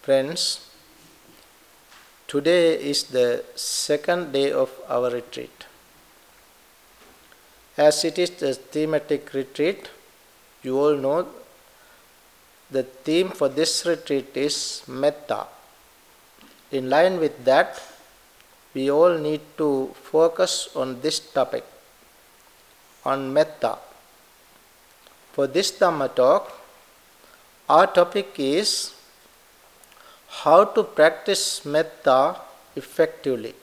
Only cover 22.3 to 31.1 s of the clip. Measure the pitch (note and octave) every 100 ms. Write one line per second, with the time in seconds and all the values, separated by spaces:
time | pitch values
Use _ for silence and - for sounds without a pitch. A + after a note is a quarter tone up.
22.3 | _ _ _ _ _ _ _ C3 C3+ C3+
23.3 | C#3 D#3 - A#2 - - - _ _ _
24.3 | _ _ _ _ _ _ _ - _ _
25.3 | - C#3 C#3+ F#3+ - F#3 D#3+ C3 - B2+
26.3 | F3+ - - - - _ _ _ _ -
27.3 | - _ _ - D3 F#3 - F3 G3+ F#3+
28.3 | - C3+ D#3 G#3 - - - - _ _
29.3 | _ _ _ _ _ - - - - _
30.3 | - D3+ E3 G#3 - G3+ - D#3